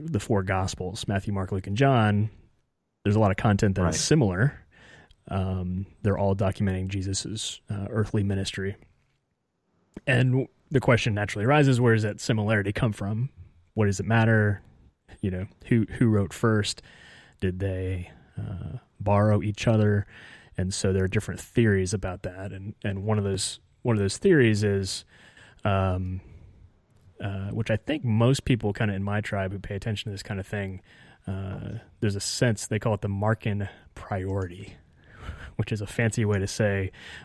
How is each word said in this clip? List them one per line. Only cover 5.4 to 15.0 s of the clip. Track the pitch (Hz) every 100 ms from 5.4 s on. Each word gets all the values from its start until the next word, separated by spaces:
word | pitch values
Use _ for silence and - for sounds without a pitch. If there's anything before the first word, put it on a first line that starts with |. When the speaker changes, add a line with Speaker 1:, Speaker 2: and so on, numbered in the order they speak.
| 95 92 90 90 98 -
Speaker 1:
they're | 104 98
all | 98
documenting | 98 98 - 101 92 95
Jesus's, | 98 95 98 - 110 - - -
uh, | 104 101
earthly | 110 104 110
ministry. | 101 98 95 - 95 - _ _ _ _ _ _ _ _ _ _ _ - -
And | 123 127
w-, | 127 127 _ -
the | 135
question | - 120 120
naturally | 101 104 104
arises, | 110 151 139 120
where | 123
does | 113
that | 107 107
similarity | - 110 104 107 98
come | - 120
from? | 104 101 107 131 - - _ _
What | - 104
does | 98
it | 95
matter? | 113 110 110 104 101 - - _ _